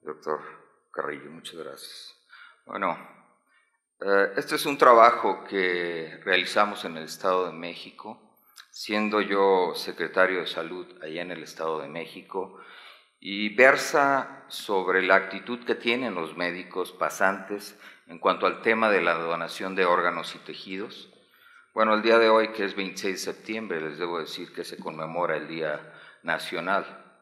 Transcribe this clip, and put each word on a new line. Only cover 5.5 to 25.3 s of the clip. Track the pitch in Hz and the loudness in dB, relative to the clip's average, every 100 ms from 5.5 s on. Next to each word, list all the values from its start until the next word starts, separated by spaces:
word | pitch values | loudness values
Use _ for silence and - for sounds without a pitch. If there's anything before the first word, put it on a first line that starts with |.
| 101 92 87 87 85 80 85 | -2 0 0 -2 -6 -8 -10
realizamos | - 92 90 - 104 98 | 0 0 2 2 2 0
en | 90 80 | -10 -10
el | |
Estado | 80 - 95 92 90 | -12 -4 0 0 0
de | |
México, | 80 85 85 - - 107 - _ _ _ - - | -6 -12 -12 -16 -18 -18 -18 _ _ _ -20 -20
siendo | - - 107 107 107 | -16 -4 -2 0 0
yo | 98 98 98 95 90 | 0 2 4 4 2
secretario | 80 - 87 82 95 92 92 | -2 -10 -6 -4 2 2 2
de | 80 | -4
Salud | - 82 90 90 - | -6 -8 -10 -14 -16
allá | 80 80 | -12 -10
en | 87 | -10
el | 85 | -10
Estado | 73 - 80 80 | -14 -8 -4 -4
de | 71 | -6
México, | 80 80 95 - 95 92 - - - - - _ _ | -10 -12 -14 -10 -8 -8 -12 -20 -20 -20 -20 _ _
y | - 98 107 | -10 -4 -4
versa | 101 131 143 - 160 139 139 123 - - | 6 6 6 2 2 4 2 -2 -12 -16
sobre | - - 98 92 92 | -14 -2 -2 2 2
la | 92 | 6
actitud | 95 - 101 - 120 | 4 4 -10 -8 -8
que | - | -4
tienen | 113 120 120 127 | -2 0 -2 -2
los | 90 80 78 | -4 -6 -4
médicos | 87 90 87 92 90 | -4 -4 -8 -6 -6
pasantes | - 80 - 95 98 - 104 - - - - _ | -2 -4 2 0 0 -6 -10 -10 -20 -20 -20 _
en | 85 | -2
cuanto | 95 87 | 0 2
al | 98 87 | 2 0
tema | 113 113 113 | 0 4 4
de | 98 | 4
la | 85 | 4
donación | 82 82 85 82 - 95 | 0 0 -4 -4 -6 -6
de | 95 90 | 0 4
órganos | 90 87 85 82 | 4 2 -2 -8
y | - | -12
tejidos. | - 76 - 95 117 - - _ _ _ - - _ | -14 -14 -12 -10 -10 -12 -20 _ _ _ -20 -20 _
Bueno, | - 110 | 0 4
el | 107 | 4
día | 110 113 | 6 8
de | 113 | 8
hoy, | 110 110 | 6 4
que | - 98 | 0 -4
es | 95 | -2
veintiséis | 95 87 101 92 | -6 -4 -6 -4
de | - | -6
septiembre, | 85 - 110 110 85 | -10 -8 -8 -6 -6
les | 78 76 | -6 -6
debo | 87 85 | -6 -4
decir | 78 - 85 | -6 -10 -12
que | - | -12
se | 85 85 | -12 -10
conmemora | 85 78 80 85 85 | -12 -8 -6 -4 -2